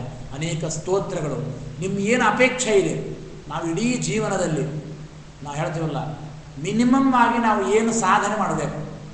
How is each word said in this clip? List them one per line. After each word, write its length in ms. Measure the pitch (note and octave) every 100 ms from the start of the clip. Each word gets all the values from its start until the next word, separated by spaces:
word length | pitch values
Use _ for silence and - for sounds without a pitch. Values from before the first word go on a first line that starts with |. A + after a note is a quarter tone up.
| B2 - - C#3
ಅನೇಕ 300 | E3 D#3+ D#3+
ಸ್ತೋತ್ರಗಳು, 760 | - F3+ G3 F#3 F3 D3 C3 - - - -
ನಿಮ್ಗೆ 240 | F#3+ G3+
ಏನು 220 | G3+ B3 A3
ಅಪೇಕ್ಷೆ 460 | A#3 B3+ - A3
ಇದೆ, 460 | G3+ D#3+ - - - - - -
ನಾವು 180 | D#3 E3+
ಇಡೀ 260 | E3 A#3
ಜೀವನದಲ್ಲಿ 1000 | A#3+ - G#3+ G#3 F#3+ E3+ D3 - - - - - - - -
ನಾವು 120 | C#3+ C#3+
ಹೇಳ್ತೀವಲ್ಲ, 420 | E3+ D#3+ D#3 C3 A2 - - - - C3+
ಮಿನಿಮಮ್ 500 | E3+ A3 B3 C4+ C4+
ಆಗಿ 240 | B3 A#3 A#3+
ನಾವು 360 | A3+ G#3 F#3+
ಏನು 200 | G#3+ A3+
ಸಾಧನೆ 460 | A3+ F#3 G3+ G3+ G#3
ಮಾಡಬೇಕು, 440 | F3+ D#3 D3 - - - -